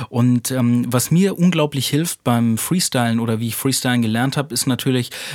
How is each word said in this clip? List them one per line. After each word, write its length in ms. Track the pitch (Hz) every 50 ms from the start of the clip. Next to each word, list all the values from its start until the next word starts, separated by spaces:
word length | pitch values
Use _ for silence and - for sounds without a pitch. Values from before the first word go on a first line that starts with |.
| 123 -
Und, 420 | - 120 120 123 123 120 - -
ähm, 360 | 131 127 120 120 120 123 120 123
was 220 | 120 123 - -
mir 280 | 156 175 196 196 - -
unglaublich 500 | 170 180 180 160 151 147 - 135 123 -
hilft 360 | 139 147 170 170 - - -
beim 320 | 123 117 117 117 117 113
Freestylen 640 | 107 - - 165 185 - - - 127 120 117 113 113
oder 200 | 117 113 113 110
wie 80 | 117 113
ich 80 | 107
Freestylen 440 | - - 135 123 - - 127 123 120
gelernt 380 | 117 110 113 117 127 135 - 151
hab, 120 | 143 -
ist 160 | 117 120 -
natürlich, 440 | 131 123 - - 139 127 127 120 - - - - -